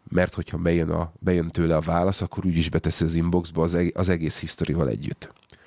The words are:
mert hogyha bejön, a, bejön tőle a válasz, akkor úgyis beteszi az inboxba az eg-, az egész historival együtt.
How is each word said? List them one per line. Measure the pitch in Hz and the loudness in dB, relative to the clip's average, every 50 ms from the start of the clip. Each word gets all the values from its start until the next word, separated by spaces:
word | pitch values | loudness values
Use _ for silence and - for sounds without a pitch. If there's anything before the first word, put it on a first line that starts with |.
| - - | -10 -2
mert | - 90 90 87 - | 0 2 2 2 0
hogyha | - 80 - - | -6 -8 -6 -4
bejön, | 80 85 85 85 85 82 80 | -2 2 2 2 2 2 2
a, | 82 82 85 82 - - | 0 -2 -2 -4 -8 -6
bejön | - 90 90 87 82 85 | 0 0 2 2 2 0
tőle | - - 85 82 82 | 0 0 2 2 2
a | 78 | 2
válasz, | 78 80 85 85 87 95 101 - | 0 0 0 2 2 2 0 -2
akkor | 98 85 - - 87 | -4 -6 -6 -4 -2
úgyis | 95 85 82 80 78 | 0 2 2 2 2
beteszi | - 82 - 82 80 - 85 | 0 0 0 0 0 0 0
az | 82 82 | 0 2
inboxba | 82 82 85 85 90 85 80 80 82 80 | 2 2 2 2 0 0 0 0 0 0
az | 85 87 | 2 2
eg-, | 85 87 85 - | 2 0 0 0
az | - 92 92 | 0 0 2
egész | 92 82 80 76 - - | 2 0 0 -2 -4 -4
historival | - 78 - - 85 - 71 82 78 64 | -6 -8 -4 -4 -2 -2 0 0 0 0
együtt. | 55 52 - - - - - - - _ _ _ - - _ | -2 -4 -6 -8 -8 -10 -12 -20 -20 _ _ _ -20 -20 _